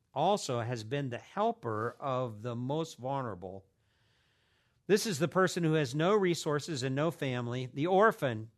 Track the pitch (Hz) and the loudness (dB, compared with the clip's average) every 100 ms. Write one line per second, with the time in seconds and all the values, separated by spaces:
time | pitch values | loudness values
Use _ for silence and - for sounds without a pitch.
0 | _ 135 175 208 - 120 113 120 110 143 | _ 0 2 2 0 -2 -2 -4 -4 -4
1 | 135 117 - 196 226 226 117 107 117 - | -4 -6 -8 -2 -2 -2 -4 -2 -2 -4
2 | 139 127 127 104 120 117 127 156 160 - | -2 -2 -2 -6 -6 -4 -2 -2 -4 -6
3 | 131 139 120 87 92 95 - _ _ _ | -6 -4 -4 -8 -10 -14 -18 _ _ _
4 | _ _ _ _ _ _ _ _ - 208 | _ _ _ _ _ _ _ _ 2 2
5 | 220 143 170 185 180 180 160 156 131 147 | 2 0 0 2 2 2 2 2 2 2
6 | 175 214 185 165 160 147 175 135 131 135 | 2 4 2 0 0 -2 -2 -4 -2 0
7 | 160 156 139 123 120 127 127 139 170 190 | 0 0 -2 -2 -2 -4 -6 -2 2 6
8 | 220 220 135 110 113 | 6 4 0 -2 -6